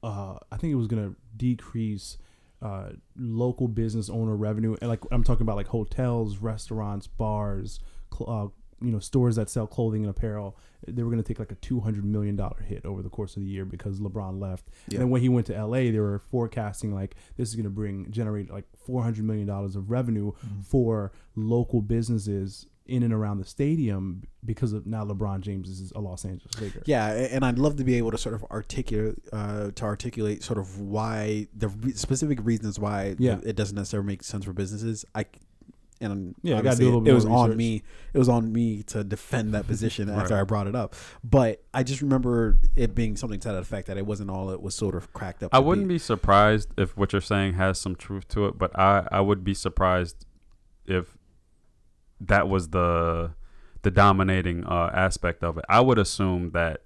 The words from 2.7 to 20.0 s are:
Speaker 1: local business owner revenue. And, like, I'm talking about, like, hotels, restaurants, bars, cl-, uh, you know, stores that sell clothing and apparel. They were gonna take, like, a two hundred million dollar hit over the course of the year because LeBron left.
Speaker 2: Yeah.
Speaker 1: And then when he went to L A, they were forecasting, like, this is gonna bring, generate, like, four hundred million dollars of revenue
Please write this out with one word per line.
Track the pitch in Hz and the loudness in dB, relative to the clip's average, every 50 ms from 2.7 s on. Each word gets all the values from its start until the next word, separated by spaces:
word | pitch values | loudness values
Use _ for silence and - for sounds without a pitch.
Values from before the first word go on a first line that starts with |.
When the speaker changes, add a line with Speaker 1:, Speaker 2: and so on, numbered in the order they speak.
| 98 95 95 95 - - _ _ _ | -8 -8 -10 -12 -14 -18 _ _ _
Speaker 1:
local | - 127 120 110 113 123 127 123 - 127 117 | -10 -6 -4 -2 0 0 0 0 0 -2 -2
business | 110 107 113 113 107 113 104 101 | 0 0 -2 0 -2 -4 -4 -4
owner | 92 113 113 110 107 | -2 -2 0 0 0
revenue. | 104 107 107 107 107 110 110 110 - | 0 0 0 0 0 0 0 0 -2
And, | - 120 | -2 -2
like, | 117 107 - - | -4 -4 -2 0
I'm | - 117 - | 4 4 6
talking | - 120 113 120 | 6 6 6 4
about, | 110 104 101 | 2 0 0
like, | 101 - | -2 -2
hotels, | - 117 107 - - - 127 123 120 117 113 107 101 98 | -2 -2 -2 -2 -2 -2 0 0 2 0 0 -2 -2 -4
restaurants, | 101 113 110 107 - - 117 110 107 101 101 101 95 - | -4 -4 -6 -6 -8 -6 -6 -4 -4 -4 -6 -6 -8 -10
bars, | - - 113 107 107 104 104 101 101 98 104 104 - - - - - - - - | -6 -4 -2 -2 0 -2 -2 -2 -2 -4 -4 -6 -8 -10 -10 -10 -12 -14 -14 -10
cl-, | - - - - | -8 -8 -6 -4
uh, | 120 107 104 98 - - - - - - 117 | -4 -4 -4 -6 -8 -12 -20 -20 -16 -6 -2
you | 123 | -2
know, | 113 101 | -2 -2
stores | - - - 135 123 120 113 | -4 0 2 4 4 4 4
that | 113 107 - | 2 0 -2
sell | - 123 110 107 | -2 -4 -4 -4
clothing | - - 120 113 107 107 107 | -2 -2 0 0 0 0 -2
and | 104 | -2
apparel. | 98 - - 113 104 104 104 98 104 - - - _ _ - - | -2 -2 -2 -2 -2 -6 -8 -10 -12 -14 -20 -20 _ _ -14 -8
They | - 123 117 | -6 -4 -2
were | 117 | 0
gonna | 117 113 110 | 0 -2 -2
take, | - 117 - | -2 -4 -6
like, | 113 - | -6 -10
a | 107 | -10
two | - - - 131 123 | -14 -6 -4 -4 -2
hundred | 101 113 110 104 101 | -2 -2 -4 -2 -2
million | 104 104 104 104 101 104 101 | -2 -2 0 -2 -2 -2 -2
dollar | 101 - - - - | -4 -4 -4 -6 -6
hit | - 104 95 - | -6 -8 -8 -8
over | 87 98 95 | -8 -8 -8
the | 95 92 | -8 -10
course | - - 104 95 - | -8 -8 -8 -8 -8
of | 101 98 | -8 -8
the | 95 | -6
year | 98 95 95 | -6 -8 -8
because | 95 98 90 - 104 98 95 | -8 -10 -8 -8 -8 -6 -6
LeBron | 104 98 98 107 98 95 95 95 | -6 -6 -6 -6 -8 -6 -6 -6
left. | 98 95 92 92 - - - - - - | -6 -6 -8 -8 -12 -16 -20 -20 -12 -8
Speaker 2:
Yeah. | - | -2
Speaker 1:
And | 113 127 | 0 2
then | 127 | 2
when | 127 127 | 2 4
he | 123 127 | 4 4
went | 123 123 110 - | 4 4 2 0
to | 110 | -4
L | 107 107 107 117 | -4 -4 -2 0
A, | 131 131 120 | 2 2 2
they | 110 107 | 2 2
were | 107 101 101 101 - - | 2 0 0 -4 -6 -4
forecasting, | - 127 117 113 - 127 110 104 98 - - 107 101 | -2 -2 -2 -2 -4 -6 -6 -6 -6 -6 -6 -4 -4
like, | 95 98 98 - - - - - | -4 -6 -6 -8 -14 -20 -18 -6
this | - 123 107 | -6 -6 -4
is | 107 | -2
gonna | 113 110 101 | -4 -4 -4
bring, | 98 104 107 101 98 98 92 - | -4 -4 -4 -4 -6 -6 -8 -8
generate, | 107 110 117 107 104 104 101 80 | -4 -4 -2 -2 -2 -4 -6 -8
like, | 85 98 95 _ - - | -10 -14 -14 _ -20 -18
four | - - 127 127 117 | -10 -6 -4 -2 0
hundred | 117 113 107 107 | -2 -2 -2 -2
million | 110 110 107 104 101 | -2 -2 -2 -2 -2
dollars | 101 98 101 98 95 | -2 -4 -4 -4 -6
of | 101 95 101 | -6 -4 -2
revenue | 117 123 | -2 -2